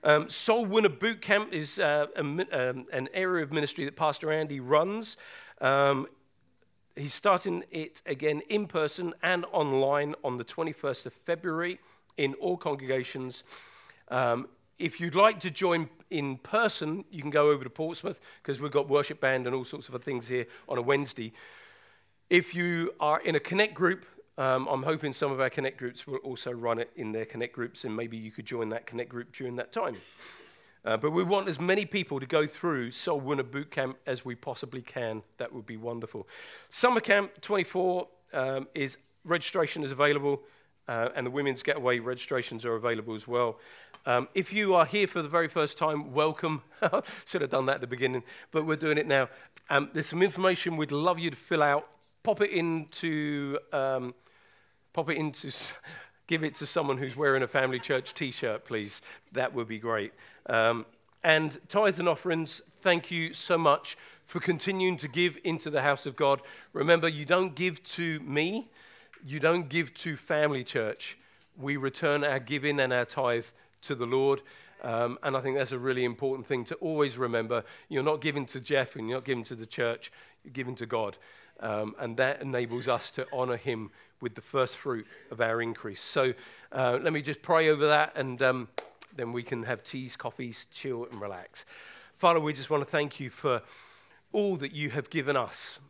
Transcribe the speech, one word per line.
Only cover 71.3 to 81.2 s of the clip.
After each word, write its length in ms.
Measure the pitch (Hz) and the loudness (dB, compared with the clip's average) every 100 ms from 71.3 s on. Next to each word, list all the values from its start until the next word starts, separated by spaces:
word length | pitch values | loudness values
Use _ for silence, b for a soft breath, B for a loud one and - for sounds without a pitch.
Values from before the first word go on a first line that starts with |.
| b b - | b b -10
We 200 | 135 143 | -4 -2
return 460 | 135 131 165 147 | -2 0 2 2
our 160 | 147 135 | 2 0
giving 400 | 120 147 143 143 | -2 -2 0 2
and 140 | 131 | 4
our 120 | 123 | 2
tithe 420 | 117 - 127 117 113 _ b b | 0 0 2 0 -2 _ b b
to 140 | - 135 | -8 -4
the 100 | 120 | 0
Lord. 340 | 131 135 139 - B B B | 2 4 2 -2 B B B
Um, 360 | 123 113 120 123 | -4 0 0 0
and 120 | 151 135 | -2 0
I 40 | |
think 160 | 135 135 | 0 -2
that's 160 | 131 | -2
a 60 | 127 | -2
really 260 | 127 127 | -2 0
important 420 | 123 117 139 131 117 | 0 0 -4 -4 -2
thing 180 | 131 120 | -4 -4
to 100 | 165 | -6
always 420 | 170 156 143 120 | -4 2 0 2
remember. 460 | 127 117 113 117 - B B | 0 0 0 -2 -4 B B
You're 160 | 143 | 0
not 160 | 143 151 | 0 0
giving 260 | 156 143 131 | 0 -2 -4
to 140 | 131 | -10
Jeff 340 | 123 143 123 | 0 0 0
and 140 | - 110 | -4 -4
you're 100 | 131 | -4
not 60 | |
giving 200 | 127 123 | -2 -4
to 120 | 113 117 | -4 -12
the 100 | 110 | -12
church. 460 | - 117 117 - B B B | -2 -2 -2 -10 B B B
You're 80 | - | -14
giving 240 | 127 123 120 | -8 -8 -8
to 100 | 117 | -4
God. 320 | 117 107 - | -2 -4 -6